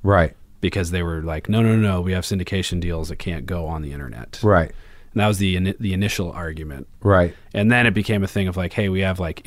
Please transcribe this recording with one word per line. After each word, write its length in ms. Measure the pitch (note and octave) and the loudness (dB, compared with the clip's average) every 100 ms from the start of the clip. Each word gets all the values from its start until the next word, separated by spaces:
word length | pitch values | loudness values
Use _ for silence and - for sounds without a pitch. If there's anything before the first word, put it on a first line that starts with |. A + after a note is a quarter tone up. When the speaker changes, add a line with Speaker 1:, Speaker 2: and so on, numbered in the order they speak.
Speaker 1:
Right. 320 | G2 G2 D#2 - - - | 4 4 4 0 -20 -4
Speaker 2:
Because 320 | F2+ G2 E2+ | -4 -2 -2
they 120 | F2+ | -2
were 180 | E2+ E2 | -4 -4
like, 260 | D#2+ D#2 - | -6 -6 -2
"No, 140 | A2 | 2
no, 160 | A2+ A2 | 4 4
no, 240 | G#2 F2+ | 2 2
we 100 | F2+ | 0
have 140 | F#2 - | -2 -2
syndication 560 | G2 F2 F#2+ F2+ F2 | -4 -2 -4 -2 -2
deals 260 | F2 E2 D#2 | -2 -4 -6
that 60 | D#2 | -6
can't 280 | F#2+ D#2+ C2+ | -6 -6 -6
go 200 | F2 D#2+ | -6 -4
on 160 | D#2+ | -6
the 120 | D2 | -8
internet." 460 | C#2+ C2 A1+ A#1+ - | -10 -12 -14 -16 0
Speaker 1:
Right. 280 | G#2+ F2+ D#2 - - - - | 4 6 4 -4 -16 -20 -8
Speaker 2:
And 80 | G#2+ | 0
that 60 | G#2+ | 2
was 100 | G2 | 2
the 180 | G2 F2+ | 2 2
ini-, 220 | F#2+ - | 0 -2
the 140 | G2+ | -2
initial 380 | F#2 G2+ - F2+ | 0 -2 -2 -6
argument. 540 | - E2+ D#2+ D#2 C#2 C2+ - | -6 -10 -10 -12 -12 -16 -2
Speaker 1:
Right. 320 | G2+ F#2 E2+ - - | 4 6 4 0 -8
Speaker 2:
And 180 | G2+ G#2+ | 0 2
then 160 | B2 A#2+ | 4 4
it 60 | |
became 300 | G#2 G2+ G#2 G2 | 2 0 0 0
a 20 | |
thing 220 | G2+ F#2+ | -2 -2
of 80 | F2+ | -2
like, 160 | F2 | -4
"Hey, 160 | - G2 | -2 -2
we 100 | F#2+ | 0
have, 220 | F#2+ F2+ | 0 -2
like, 180 | E2+ - | -4 -6